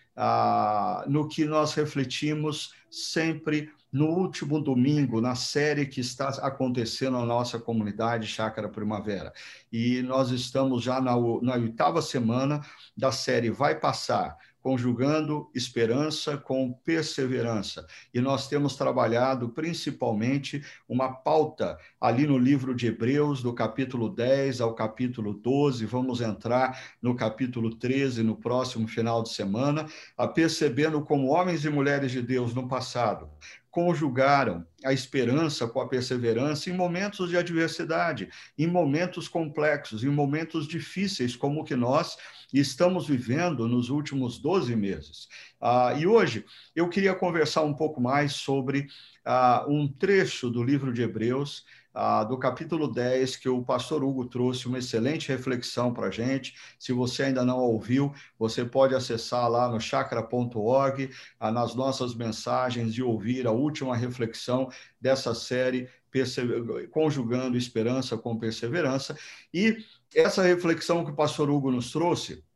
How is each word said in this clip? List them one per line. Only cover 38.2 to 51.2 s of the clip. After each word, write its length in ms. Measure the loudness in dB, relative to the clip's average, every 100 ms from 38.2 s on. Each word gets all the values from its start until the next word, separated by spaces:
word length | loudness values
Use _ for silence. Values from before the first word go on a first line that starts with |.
| -8 -12 -14 -2
em 100 | 0
momentos 640 | 4 4 2 0 -4 -6
complexos, 720 | -4 -4 0 2 0 -4 -4
em 60 | -2
momentos 580 | 0 0 0 -4 -6 -6
difíceis, 720 | -8 -8 -6 -4 -2 -4 -2
como 240 | -2 -2
o 40 |
que 120 | -2 0
nós 400 | 2 2 0 -8 -18 -20 -4
estamos 540 | 0 0 4 2 2 0
vivendo 600 | -2 0 0 0 0 0
nos 200 | 0 0
últimos 500 | -2 -4 -4 -4 -4
doze 360 | 0 0 0
meses. 540 | 0 -2 -4 -8 -18 -20 -20 -20 -4
Ah, 340 | 2 4 4 2
e 100 | 4
hoje 360 | 6 4 0 -10 -20 -8
eu 140 | 0 0
queria 260 | 4 2
conversar 480 | 2 0 2 2 2
um 120 | 0
pouco 260 | 0 -2 0
mais 320 | 2 2 2
sobre, 560 | -2 -2 -2 0 -2 -2 -12 -20 -12
ah, 400 | 0 4 6 4 2
um 180 | 0 0
trecho 640 | 0 4 4 4 0 -2
do 140 | 0
livro 280 | 2 2 0
de 100 | -2
Hebreus, 640 | -2 0